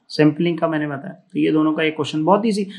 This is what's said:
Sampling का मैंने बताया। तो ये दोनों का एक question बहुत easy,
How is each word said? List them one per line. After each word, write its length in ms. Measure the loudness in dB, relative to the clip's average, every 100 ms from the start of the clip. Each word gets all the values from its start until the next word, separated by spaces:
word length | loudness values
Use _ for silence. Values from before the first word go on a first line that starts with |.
| _
Sampling 500 | 2 2 4 0 0
का 100 | -2
मैंने 180 | -2 -4
बताया। 260 | -6 -10
तो 280 | -16 _ -2
ये 120 | 0
दोनों 200 | 2 2
का 100 | 2
एक 140 | -2 -2
question 280 | -4 -2
बहुत 180 | 2 2 2
easy, 220 | 0 -4